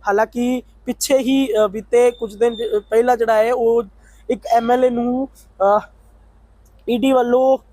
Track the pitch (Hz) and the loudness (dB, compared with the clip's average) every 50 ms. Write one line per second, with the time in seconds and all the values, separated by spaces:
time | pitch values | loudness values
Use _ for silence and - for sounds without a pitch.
0 | _ 208 202 202 226 220 _ 240 240 247 254 254 - _ _ - _ - 247 - | _ -2 0 0 -2 -2 _ -6 -4 -4 -4 -6 -8 _ _ -16 _ -10 -8 -8
1 | - - 285 262 254 247 269 269 269 247 202 214 214 208 185 220 214 - - 240 | -4 -2 0 0 0 0 0 0 0 0 0 0 0 0 -2 -8 -8 -2 0 2
2 | 240 247 240 - 233 208 208 202 233 240 233 214 233 220 - 208 208 _ - 226 | 2 2 0 -2 -10 -12 -4 -2 -2 -2 -2 -4 -6 -4 -4 -4 -4 _ 0 0
3 | 240 247 247 226 233 220 226 214 214 233 254 254 233 226 233 233 233 196 _ _ | 2 2 0 0 0 0 2 2 2 0 0 0 0 2 2 0 -2 -4 _ _
4 | _ _ _ _ _ - 247 196 - - - 233 233 233 247 254 254 254 240 240 | _ _ _ _ _ -6 -6 -6 -2 0 0 0 2 2 2 2 2 0 0 0
5 | 240 240 247 254 269 269 - - - - _ _ 190 196 208 214 202 - - _ | -2 -2 -2 -4 -6 -8 -10 -20 -20 -20 _ _ 0 2 2 2 0 -4 -20 _
6 | - - - - - - _ - - _ _ _ _ _ _ - _ - 233 240 | -20 -20 -20 -20 -20 -20 _ -20 -20 _ _ _ _ _ _ -14 _ -4 -2 0
7 | 214 269 269 254 247 240 240 254 262 262 262 - - _ | 0 2 2 2 2 2 0 2 2 2 0 -2 -4 _